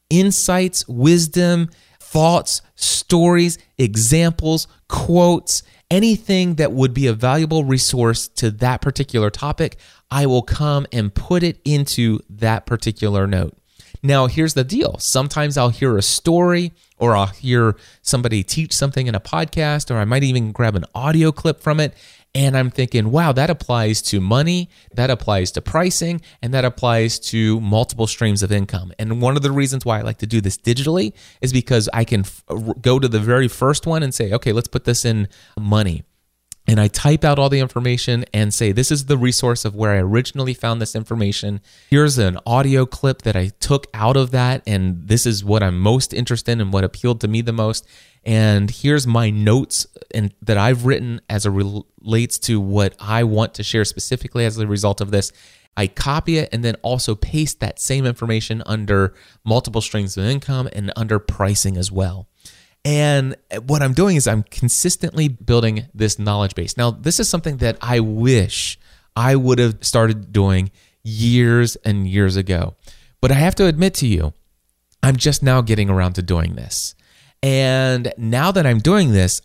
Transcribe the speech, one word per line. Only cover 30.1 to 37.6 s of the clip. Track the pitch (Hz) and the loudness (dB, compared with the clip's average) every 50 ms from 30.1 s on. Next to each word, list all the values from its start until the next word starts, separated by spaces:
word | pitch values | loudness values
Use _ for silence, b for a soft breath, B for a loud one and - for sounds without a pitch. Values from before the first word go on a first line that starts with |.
| 113 - | -6 -6
to | - 107 | -6 -2
do | 113 113 | -2 0
this | 101 95 92 - | 0 -2 -4 -2
digitally | - - 120 123 135 151 160 185 208 214 - B B B B B | 0 0 0 0 0 -2 0 0 -2 -4 -6 B B B B B
is | B 131 127 | B -2 0
because | 127 117 - 131 117 107 110 - | 0 0 2 2 2 2 0 0
I | 113 117 | -2 -2
can | - - 104 | 0 0 -2
f-, | 95 - - - - - | -2 -2 -6 -14 -14 -10
r-, | - 104 110 113 - - | -10 -8 -6 -6 -6 -2
go | 117 127 127 135 | 2 2 2 4
to | 135 127 | 2 2
the | 113 107 | 0 0
very | 104 113 123 127 135 120 | 2 2 2 2 2 0
first | - - 131 131 147 - - 165 | -2 0 0 0 0 0 -2 -2
one | 165 160 156 | -2 -2 -2
and | 135 131 | -2 -2
say, | - 117 98 98 | -4 -2 -2 -2
"Okay, | 120 - 123 | -2 0 0
let's | 104 113 123 - | 0 -2 -2 -4
put | - 127 - | -6 -4 -2
this | - 120 120 - | 0 0 0 0
in | 120 113 110 101 98 b b b b b b | 0 0 0 -2 -4 b b b b b b
money." | 107 101 104 107 107 95 85 - - _ _ _ _ _ _ _ _ - - - _ - | -2 0 2 2 2 0 -2 -6 -8 _ _ _ _ _ _ _ _ -20 -20 -8 _ 0
And | 110 107 | 2 4
I | 107 104 | 4 2
type | - - - 147 151 156 - | 0 0 2 2 2 2 2
out | 156 147 139 | 2 2 2
all | 139 139 | 2 2
the | 139 | 2
information | 139 | 0